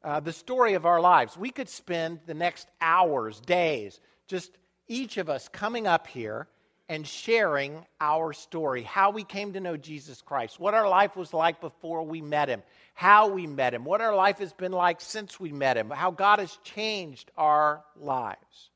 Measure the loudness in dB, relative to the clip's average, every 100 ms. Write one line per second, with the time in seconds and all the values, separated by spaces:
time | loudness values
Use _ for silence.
0 | -4 -6 -6 -12 -6 2 2 4 4 6
1 | 8 6 6 -6 -10 -8 -12 -12 -6 -4
2 | -4 -8 -12 -4 -4 -4 -20 _ 2 4
3 | 4 0 -4 -10 0 2 2 -2 -8 -16
4 | _ _ _ -10 -10 _ _ _ _ -8
5 | -6 -6 -4 -6 -8 -8 -6 -2 2 0
6 | 0 -10 -8 -8 -10 _ _ _ _ -10
7 | -10 -12 0 2 2 0 -2 -8 -20 _
8 | 0 0 -2 -8 -10 -4 -4 -4 -4 0
9 | 2 0 -10 -10 -8 -8 -8 -10 -12 -18
10 | -18 -20 _ -6 -6 -4 0 2 4 4
11 | 4 0 -6 0 0 0 -14 _ -10 -8
12 | -6 -10 -4 -2 0 -4 -8 _ _ 0
13 | 6 8 8 0 -6 -2 -2 -2 -2 0
14 | 2 4 2 2 -10 -8 -6 0 0 0
15 | -10 -12 -12 -14 -12 -2 0 0 -2 -4
16 | -4 0 2 2 0 -12 -16 -8 -6 -6
17 | -10 -16 -18 0 2 4 4 0 -10 _
18 | -6 -4 -4 -10 _ _ -20